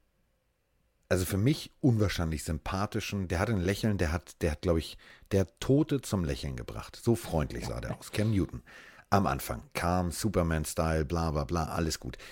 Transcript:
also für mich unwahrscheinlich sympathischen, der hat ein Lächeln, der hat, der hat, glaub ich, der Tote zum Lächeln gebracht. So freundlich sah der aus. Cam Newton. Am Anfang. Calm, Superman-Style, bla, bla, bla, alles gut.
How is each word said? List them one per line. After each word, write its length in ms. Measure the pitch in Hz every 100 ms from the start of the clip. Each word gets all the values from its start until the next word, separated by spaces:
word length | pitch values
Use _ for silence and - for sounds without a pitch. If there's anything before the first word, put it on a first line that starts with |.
| _ _ _ _ _ _ _ _ _ _ -
also 180 | 92 92
für 120 | 95
mich 340 | 117 156 - _
unwahrscheinlich 640 | 139 110 98 - 82 78
sympathischen, 840 | - 78 - 95 104 107 - 104 87
der 120 | 87
hat 100 | 104
ein 100 | 104
Lächeln, 380 | 87 101 113 98
der 140 | 85
hat, 300 | 85 - -
der 100 | 85
hat, 100 | 76
glaub 160 | 92 82
ich, 200 | - - - - -
der 160 | 98 92 -
Tote 420 | - 139 156 139
zum 220 | - 101
Lächeln 320 | 78 69 71 62
gebracht. 440 | 58 57 - -
So 140 | - 113
freundlich 500 | - 82 69 60 58
sah 160 | 58
der 160 | 57 -
aus. 140 | -
Cam 200 | - 107
Newton. 320 | 101 - 120 - - - - -
Am 180 | 98 82
Anfang. 360 | 67 - - -
Calm, 380 | - 87 92 87
Superman-Style, 920 | - 107 92 85 80 78 - 80 80
bla, 280 | 73 85 80
bla, 120 | 73
bla, 220 | 69 87 76
alles 340 | - 80 -
gut. 180 | 62 - -